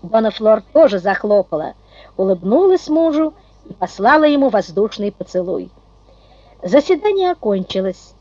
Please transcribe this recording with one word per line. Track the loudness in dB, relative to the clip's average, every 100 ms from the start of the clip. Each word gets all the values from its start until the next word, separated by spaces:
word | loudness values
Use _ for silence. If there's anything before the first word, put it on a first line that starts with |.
Дона | -2 0 0
Флор | -2 2 2 2
тоже | 4 4 2
захлопала, | -4 -4 0 0 0 -6 -8 -12 _ -20 -20 -4
улыбнулась | -2 -2 0 2 2 0 0
мужу | 0 0 0 -4 -6 _ _ -20
и |
послала | -10 -10 -2 2 4
ему | 4 2 2
воздушный | 0 -2 -4 -4 -4 -8
поцелуй. | -8 -8 -6 -6 -8 -10 _ _ _ _ _ _ _ _ _
Заседание | 2 2 4 0 0 0 -2
окончилось. | -2 -4 -4 -4 -6 -6 -8 -18 _